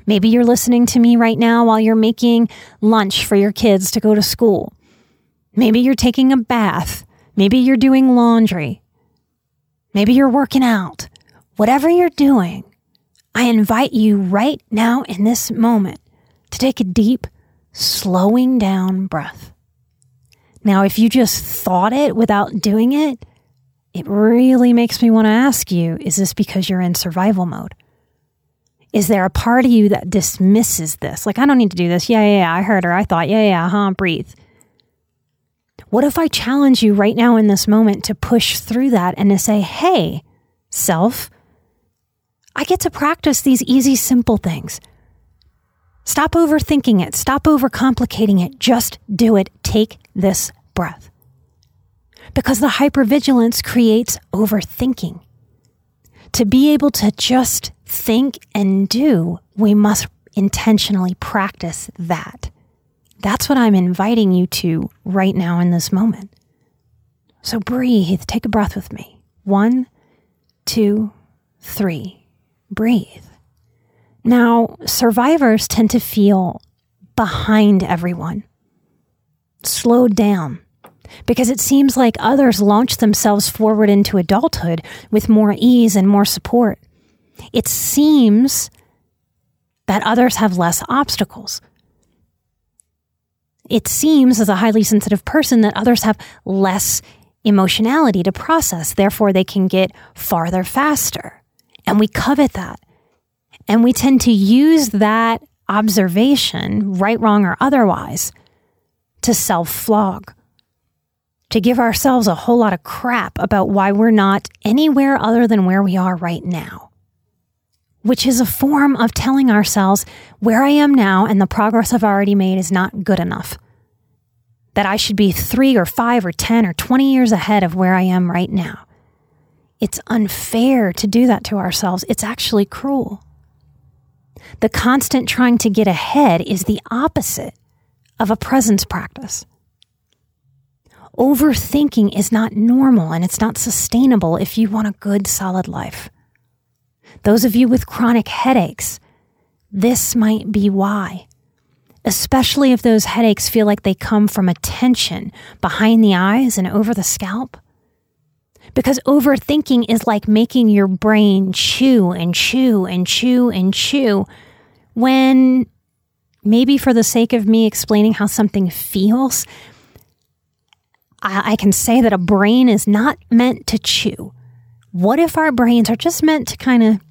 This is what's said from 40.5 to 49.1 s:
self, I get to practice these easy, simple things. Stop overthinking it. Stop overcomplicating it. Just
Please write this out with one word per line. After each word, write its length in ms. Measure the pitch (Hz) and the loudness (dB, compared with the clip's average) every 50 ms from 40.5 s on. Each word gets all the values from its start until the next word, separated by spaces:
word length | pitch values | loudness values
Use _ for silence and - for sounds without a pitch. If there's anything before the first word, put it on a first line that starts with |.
| _ _ _ _ | _ _ _ _
self, 580 | - - - - 170 160 190 233 - - - - _ _ _ _ _ _ _ _ _ _ _ _ _ _ _ _ _ _ _ _ _ _ _ _ _ | -10 -4 -2 -2 0 0 0 0 -2 -6 -12 -16 _ _ _ _ _ _ _ _ _ _ _ _ _ _ _ _ _ _ _ _ _ _ _ _ _
I 80 | - 294 | -8 -2
get 160 | - 370 - | -2 -2 -2
to 100 | - 339 | -2 -6
practice 520 | - - 294 294 330 - - 302 254 - | -6 -2 -2 -2 -2 -2 -2 -2 -2 0
these 200 | - 277 254 - | 2 0 0 0
easy, 340 | - - 254 269 240 277 269 | 0 0 0 2 2 2 2
simple 420 | - - - 262 247 226 - 214 | 0 0 0 0 0 2 0 -2
things. 440 | 202 - 175 160 135 - - - - - _ _ _ _ _ _ _ _ _ _ _ _ _ _ _ _ _ _ _ _ _ _ _ _ | 0 -2 -4 -6 -6 -10 -14 -16 -18 -20 _ _ _ _ _ _ _ _ _ _ _ _ _ _ _ _ _ _ _ _ _ _ _ _
Stop 280 | - - 285 302 320 | -6 -2 -2 -2 0
overthinking 680 | - 339 339 294 311 294 - - 302 285 - 247 214 185 | 2 0 2 2 2 0 0 0 -2 0 2 2 2 2
it. 140 | 175 - - | 0 -2 -6
Stop 300 | - - 262 269 285 - | -6 -4 -4 -4 0 2
overcomplicating 1000 | 311 302 254 262 254 - - 262 269 226 - 247 - - 208 214 202 196 185 175 | 2 2 2 0 -2 -2 -2 0 0 0 -2 -4 -6 -2 -2 0 2 2 2 0
it. 160 | - - - | -2 -6 -4
Just 380 | - 247 240 240 220 - - - _ - | 0 0 0 0 -2 -6 -10 -14 _ -10